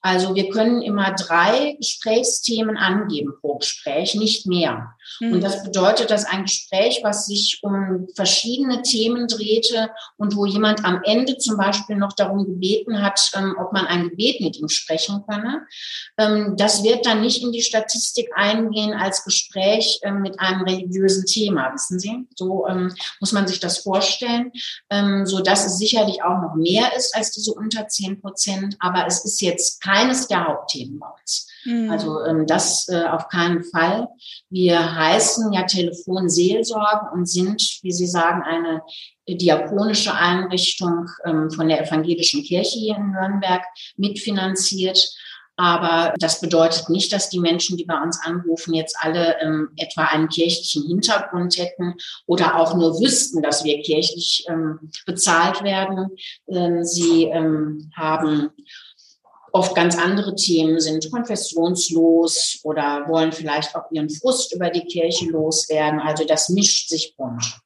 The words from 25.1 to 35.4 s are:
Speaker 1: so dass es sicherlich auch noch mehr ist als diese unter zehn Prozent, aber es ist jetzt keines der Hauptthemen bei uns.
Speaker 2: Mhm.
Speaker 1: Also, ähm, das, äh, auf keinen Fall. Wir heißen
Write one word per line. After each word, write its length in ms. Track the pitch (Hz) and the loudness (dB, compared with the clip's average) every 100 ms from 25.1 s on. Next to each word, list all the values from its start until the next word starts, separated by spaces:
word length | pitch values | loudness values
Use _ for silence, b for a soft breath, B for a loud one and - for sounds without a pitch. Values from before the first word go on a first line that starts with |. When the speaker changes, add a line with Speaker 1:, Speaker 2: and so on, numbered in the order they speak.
| 196 190 | 2 0
Speaker 1:
so 140 | 190 | 0
dass 260 | 185 202 190 | 2 2 2
es 100 | 180 | -2
sicherlich 460 | 214 233 202 - | 0 2 2 2
auch 180 | 170 185 | 0 0
noch 140 | 170 | 0
mehr 380 | 156 165 202 247 254 | 0 2 4 2 0
ist 180 | - | -2
als 180 | 214 214 | -2 -4
diese 200 | - 214 | -4 -6
unter 360 | 214 220 226 214 | -4 -4 -4 -4
zehn 320 | - 190 196 | -4 -4 -6
Prozent, 560 | 196 185 - 190 196 202 | -8 -4 -4 -2 -6 -2
aber 280 | 180 180 165 | 0 0 0
es 180 | 180 | -2
ist 160 | 208 - | -2 -2
jetzt 400 | 190 - - - | 0 0 -2 -4
keines 460 | 190 196 254 262 - | 0 4 4 2 0
der 180 | 190 165 | 0 0
Hauptthemen 540 | 143 - 143 120 147 | -4 -4 -8 -8 -12
bei 80 | 151 | -14
uns. 400 | - - - - B | -16 -8 -8 -8 B
Speaker 2:
Mhm. 260 | - 233 220 | -4 -2 0
Speaker 1:
Also, 340 | 214 165 156 | -2 -2 -2
ähm, 220 | 156 160 156 | 0 0 2
das, 420 | 160 - - - | 2 2 -2 -2
äh, 160 | 180 | 0
auf 240 | 165 160 - | 0 -2 -2
keinen 360 | 180 170 170 | 0 2 0
Fall. 420 | 170 175 165 208 240 - B B _ | -2 0 2 0 -4 -10 B B _
Wir 460 | 185 180 170 165 | 2 4 4 2
heißen 580 | 160 160 202 226 - | 2 4 4 2 0